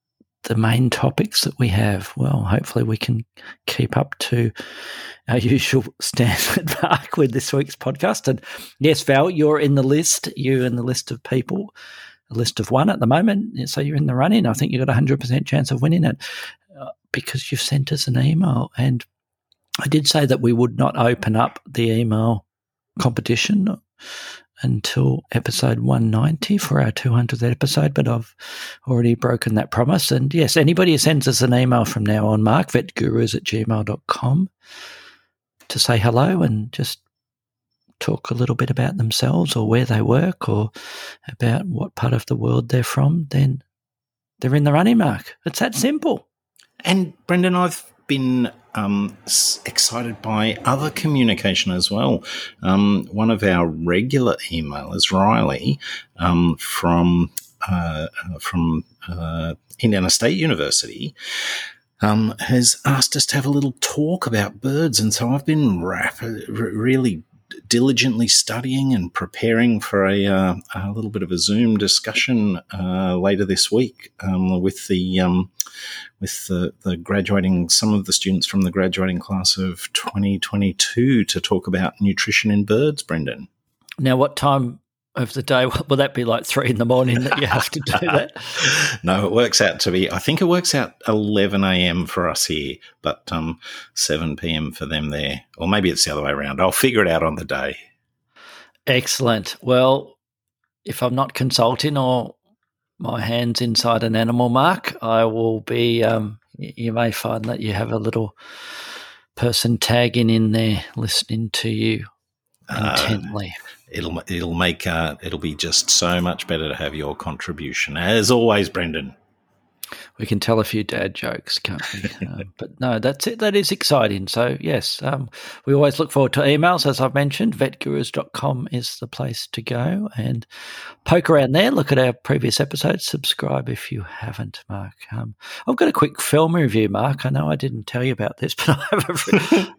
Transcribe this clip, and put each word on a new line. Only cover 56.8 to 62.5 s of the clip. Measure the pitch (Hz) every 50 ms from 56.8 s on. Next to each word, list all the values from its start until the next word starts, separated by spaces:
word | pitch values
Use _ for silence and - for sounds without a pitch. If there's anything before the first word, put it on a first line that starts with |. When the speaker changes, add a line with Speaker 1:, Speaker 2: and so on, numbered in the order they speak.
| - 87 85 85 85 87 87 87 87 - - - - - _ - -
Speaker 2:
uh, | - 92 87 85 85 78 78 78 - - - - 90 87
uh, | 73
from, | - - - 87 82 82 80 78 - _ _ _ - -
uh, | 87 87 85 80 82 82 80 82 82 - _ _ - -
Indiana | - 113 104 95 92 92
State | - - 117 120 175
University, | 185 160 160 120 78 71 69 - - - 55 52 - 131 147 - - - - - - - - - - - - - _ _ _ _ - -
um, | 107 107 110 110 107 123 -
has | - -